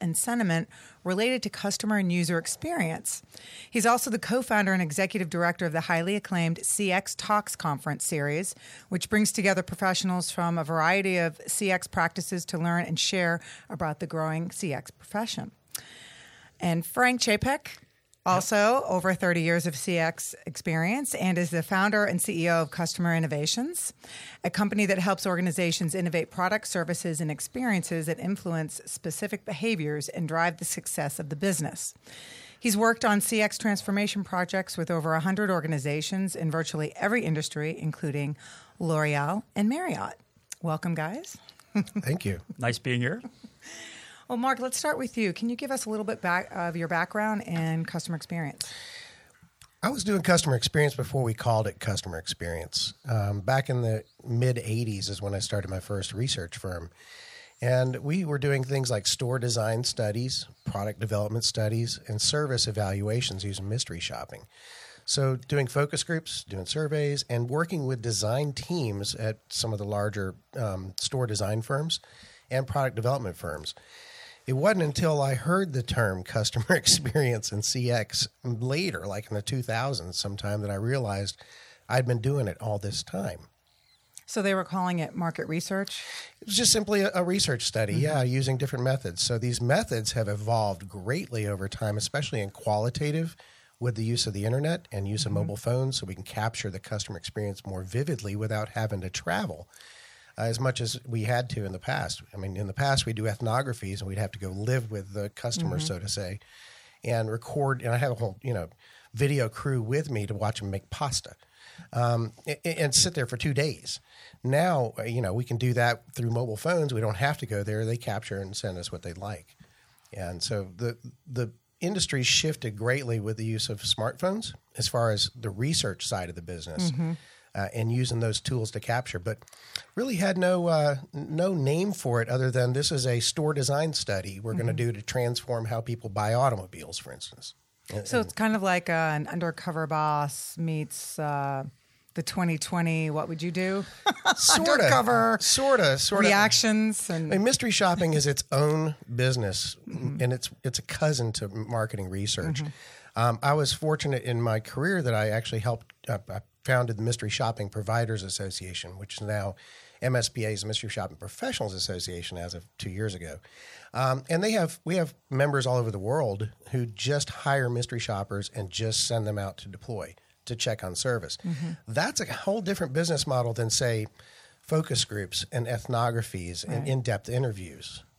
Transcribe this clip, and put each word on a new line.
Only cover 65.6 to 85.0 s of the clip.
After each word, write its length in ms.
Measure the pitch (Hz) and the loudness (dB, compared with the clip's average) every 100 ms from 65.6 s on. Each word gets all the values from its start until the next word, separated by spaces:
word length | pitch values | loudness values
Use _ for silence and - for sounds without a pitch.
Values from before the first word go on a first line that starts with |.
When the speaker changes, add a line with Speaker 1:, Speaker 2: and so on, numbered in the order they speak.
| 127 | 2
Speaker 2:
focus 340 | 143 147 151 | 2 2 0
groups, 400 | - 160 - - | -2 -2 -2 -8
doing 240 | - 95 90 | -6 -6 -4
surveys, 580 | 151 156 151 147 143 - | -2 0 2 2 0 0
and 180 | 120 120 | 0 0
working 380 | 147 170 180 131 | 0 0 0 -2
with 160 | 127 | -2
design 520 | 113 101 107 127 147 | 0 0 2 2 0
teams 600 | 131 - 175 120 101 101 | -4 -4 -2 0 -2 -4
at 240 | - 110 107 _ | -2 -4 -4 _
some 220 | - 113 | -4 -2
of 60 | 104 | -2
the 60 | |
larger, 500 | 101 104 104 101 95 90 _ - | -2 0 0 -2 -4 -6 _ -6
um, 360 | 110 95 95 - | -4 -4 -6 -4
store 280 | - 135 120 | -2 -2 -2
design 340 | 104 101 110 | 0 0 -2
firms 380 | 113 139 160 - - - - - _ | -2 -2 -2 -4 -6 -20 -20 -20 _
and 160 | 127 131 | -2 0
product 300 | 143 131 117 | 0 0 0
development 400 | 113 135 104 85 | 0 0 -2 -6
firms. 360 | 80 76 80 - - - - - - - - | -6 -6 -8 -12 -16 -20 -20 -20 -20 -12 -2
It 40 | |
wasn't 320 | 135 180 196 | 2 4 4
until 360 | 156 139 165 151 | 2 2 2 4
I 140 | 139 | 2
heard 380 | 127 135 185 196 | 0 2 2 2
the 100 | 131 | -2
term 400 | 117 - 110 92 | 0 2 2 2
customer 440 | 92 113 104 117 110 | -2 -2 0 0 2
<laughs> 80 | 175 | 4
experience 720 | - - 135 156 131 113 - | 6 4 4 2 2 2 -2
and 140 | 104 | -2
C 260 | - 131 123 | -2 0 2
X 380 | 120 104 - - - | 2 0 -2 -4 -4
later, 600 | 127 113 127 143 185 92 | -6 -2 0 0 -2 -4
like 240 | 95 101 - | -6 -6 -4
in 60 | |
the 80 | 104 | -6
two 180 | - 135 | -2 -4
thousands 600 | 117 113 135 135 87 87 | -2 -2 0 -2 -4 -6
sometime, 400 | 98 101 101 104 | -6 -4 -4 -2
that 100 | 104 | -2
I 60 | 98 | -2
realized 600 | 113 139 113 98 98 - - - - - - | 0 0 0 -2 -4 -8 -16 -20 -20 -20 0
I'd 180 | 127 123 | 2 2
been 140 | 120 | 2
doing 260 | 131 143 104 | 2 0 0
it 100 | - | -2
all 180 | 110 104 | -4 -2
this 240 | 101 - | -2 -6
time. 380 | - - 196 85 - _ _ _ _ _ _ - | -6 -4 -4 -6 -14 _ _ _ _ _ _ -20
Speaker 1:
So 180 | - 220 | -8 -2
they 120 | 196 | 0
were 80 | 190 | 0
calling 380 | 180 185 180 175 | 0 -2 0 0